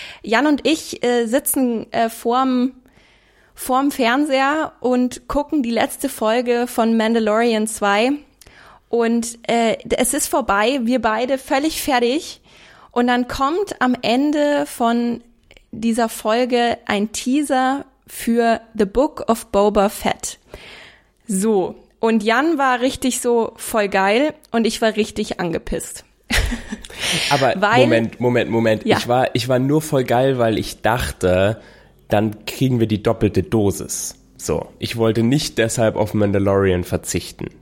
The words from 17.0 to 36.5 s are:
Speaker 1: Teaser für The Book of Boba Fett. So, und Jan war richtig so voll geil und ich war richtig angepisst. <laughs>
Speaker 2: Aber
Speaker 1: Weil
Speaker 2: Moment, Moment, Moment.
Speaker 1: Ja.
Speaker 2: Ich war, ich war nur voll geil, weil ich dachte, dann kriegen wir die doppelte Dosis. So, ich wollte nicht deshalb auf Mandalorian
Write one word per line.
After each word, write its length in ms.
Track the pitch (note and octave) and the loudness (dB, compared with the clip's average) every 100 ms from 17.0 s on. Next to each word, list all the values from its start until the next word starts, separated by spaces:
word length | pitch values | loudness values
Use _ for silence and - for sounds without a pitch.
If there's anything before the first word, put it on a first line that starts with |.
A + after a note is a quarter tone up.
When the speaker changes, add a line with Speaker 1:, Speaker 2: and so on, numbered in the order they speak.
| G#3+ | -2
Speaker 1:
Teaser 720 | - - C4+ C#4+ C4 C4 C#4 - _ _ | -4 -2 -2 0 0 0 -2 -6 _ _
für 560 | - - A#3 A#3 A3+ - | -8 -2 2 2 0 -4
The 120 | G#3+ G3 | -2 0
Book 380 | - D4 - - | 2 0 -2 -2
of 200 | A3+ - | -2 0
Boba 420 | G3 G#3 G#3 G3 | 2 4 4 2
Fett. 480 | - - - - - _ - - - - - _ _ - | 0 -4 -4 -8 -12 _ -20 -20 -20 -20 -20 _ _ -6
So, 480 | F#3+ G#3+ G#3 F3 G#3 _ _ | -2 2 2 0 -6 _ _
und 220 | A3+ A3+ | 2 2
Jan 360 | G#3 A3+ D4+ D#4+ | 2 2 2 2
war 220 | C4+ B3 | 0 2
richtig 400 | B3+ C4 C4 A#3+ | 0 0 -4 -2
so 300 | B3 A#3+ A3+ - | 0 0 0 -6
voll 320 | - A3+ G3+ | -4 -2 0
geil 460 | G3 F#3+ A3 D4+ D4 - | 2 2 2 0 -4 -4
und 140 | A#3 A#3 | 0 0
ich 160 | - | 2
war 120 | A3+ | 0
richtig 460 | G#3 G#3+ - G#3+ - | 0 -4 -2 -6 -4
angepisst. 640 | F3 D#3+ - - - - - _ _ | -4 -4 -4 -8 -8 -16 -20 _ _
<laughs> 60 | A3+ - A#3+ - - - - - E3+ - | 0 0 -4 -8 -14 -14 -8 -4 -2 0
Speaker 2:
Aber 240 | C#3+ C3 F#3+ | 2 2 2
Speaker 1:
Weil 240 | G3+ A3+ | 2 4
Speaker 2:
Moment, 400 | B2+ A#2 A2+ - | 4 4 0 -2
Moment, 300 | B2 A#2+ F#2+ | 0 2 2
Moment. 340 | A2+ A2+ A2 | 2 2 0
Speaker 1:
Ja. 140 | - D#3 | 0 0
Speaker 2:
Ich 100 | A2+ | 2
war, 260 | B2 B2+ | 0 2
ich 140 | - A#2 | -2 0
war 100 | B2+ | 0
nur 220 | C3+ D3+ | 2 0
voll 220 | D#3 C#3 | 0 -2
geil, 340 | B2 A#2+ C3+ C3 | 0 2 2 2
weil 200 | A#2 A2 | 0 0
ich 240 | - - | -4 -4
dachte, 800 | G#2 A#2+ - - F#2 F2+ G2 A2 - - - _ _ | -2 -2 -4 -2 0 2 2 -2 -10 -20 -20 _ _
dann 360 | G#2 A2 G#2 | 0 0 -4
kriegen 340 | - - C3 B2 | -12 -2 0 2
wir 80 | A2 | 0
die 160 | G#2+ | 0
doppelte 400 | A2 A2 G#2+ G2 | 0 0 0 0
Dosis. 760 | E2+ A2+ G2+ F#2+ - - - - _ - | 0 0 0 -2 -8 -10 -10 -14 _ -14
So, 300 | - D#2+ - - | -6 -6 -6 -12
ich 180 | - A2+ | -10 -2
wollte 240 | A2+ A2 | 0 2
nicht 340 | A2+ C#3+ D#3 - | 2 2 -2 -2
deshalb 400 | A2+ - A2 G#2+ | -2 2 0 2
auf 160 | G#2+ | -2
Mandalorian 720 | G#2+ G#2 G2 G2 | 0 0 2 2